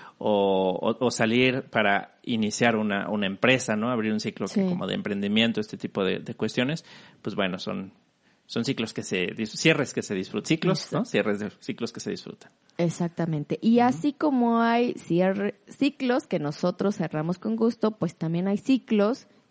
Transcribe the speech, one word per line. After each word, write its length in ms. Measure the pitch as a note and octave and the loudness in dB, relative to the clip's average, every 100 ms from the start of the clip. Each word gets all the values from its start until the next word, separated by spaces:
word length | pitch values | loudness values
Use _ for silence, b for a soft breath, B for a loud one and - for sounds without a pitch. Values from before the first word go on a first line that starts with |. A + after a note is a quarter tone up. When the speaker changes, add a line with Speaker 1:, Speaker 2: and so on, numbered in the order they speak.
| B - | B -6
Speaker 1:
o, 600 | A2 G#2 G2 F#2+ F#2+ F2+ | 0 2 4 4 2 0
o, 240 | - A2+ B2 | -2 0 0
o 60 | |
salir 520 | - A2+ A#2+ B2+ B2+ - | 2 2 4 4 2 -2
para 480 | A#2 G#2 G2+ - _ | 2 4 2 0 _
iniciar 520 | - A#2 G#2+ - A#2+ A2 | -4 -2 0 2 2 2
una, 320 | G#2+ G2+ F#2+ | 0 -2 -2
una 180 | G#2 G2 | -2 -2
empresa, 480 | G2 A#2+ B2+ - G#2+ | 0 4 4 2 -2
¿no? 160 | A#2 | 0
Abrir 200 | B2 A2 | 0 0
un 80 | G#2+ | -2
ciclo 280 | A2+ - G2+ | -4 -6 -4
que 140 | - | 0
Speaker 2:
Sí. 40 | F#3+ | 0
Speaker 1:
como 200 | F#2 G2 | 0 -2
de 80 | G2 | -2
emprendimiento, 680 | G2+ G2+ G2+ G#2+ A#2 G#2+ | -2 -2 0 2 2 0
este 160 | G#2+ - | -4 -6
tipo 260 | - - | -6 -2
de, 160 | F#2+ F#2+ | 0 0
de 140 | - A#2 | -6 -4
cuestiones, 480 | A2 - B2+ D#3+ B B B B | -4 0 -2 -2 B B B B
pues, 140 | - G2+ | -8 -2
bueno, 240 | F#2+ F2+ | -2 -2
son 340 | - G2 G2 - _ _ b b - | -6 -8 -10 -16 _ _ b b -8
son 160 | A#2+ A#2 | -6 -4
ciclos 280 | B2 A2+ - | -4 -4 -6
que 80 | |
se 240 | G#2+ F#2+ F2+ D#2+ | -4 -2 -2 -4
dis-, 200 | A2 - | -6 0
cierres 380 | D#3+ D3+ B2+ | 2 2 0
que 80 | - | -4
se 140 | - G2 | -4 -4
disfrutan, 320 | F#2+ G#2+ - | -4 -4 -2
ciclos, 440 | D#3+ F3 D3+ - | 0 0 -2 -2
¿no? 100 | D3 | -4
Speaker 2:
Exacto. 100 | A#3+ | 0
Speaker 1:
Cierres 280 | - G#2 G2+ | 0 0 0
de 120 | G2+ - | -4 -10
ciclos 340 | - A2 A2+ | -10 -6 -6
que 60 | - | -6
se 100 | - | -8
disfrutan. 420 | F#2 - - - _ _ - | -8 -10 -18 -20 _ _ -2
Speaker 2:
Exactamente. 800 | E3+ - E3+ - E3 D#3 D3 - | -2 -2 -4 -4 -4 -4 -4 0
Y 160 | A3 A#3 | 4 6
Speaker 1:
Ujú. 60 | |
Speaker 2:
así 300 | A#3+ B3+ D4 | 4 2 -2
como 460 | C#4 D#4 B3+ A#3+ A#3 | 0 0 2 2 2
hay 360 | A#3 A#3 A#3+ - | 2 2 0 -2
cierre-, 640 | - E3+ F#3 G3 G3+ - - | 0 2 2 2 -4 -6 -12
ciclos 580 | - C#4 - C4 A#3 - | 0 0 0 0 0 0
que 140 | F3 | -4
nosotros 560 | D3 D#3 F3+ F3+ G3 G#3 | -4 -2 -2 0 -2 0
cerramos 420 | D#3+ D#3 D#3 F3+ | -4 -2 -2 -4
con 180 | G#3+ A3 | -4 0
gusto, 360 | A3+ - A3 | 0 2 -2
pues 240 | A3 F3 - | 0 -4 -2
también 320 | E3 E3+ F#3+ | -2 -2 0
hay 100 | G3+ | -2
ciclos 680 | - C4 - G#3+ G3+ C4 - b b | 2 0 2 2 4 0 -8 b b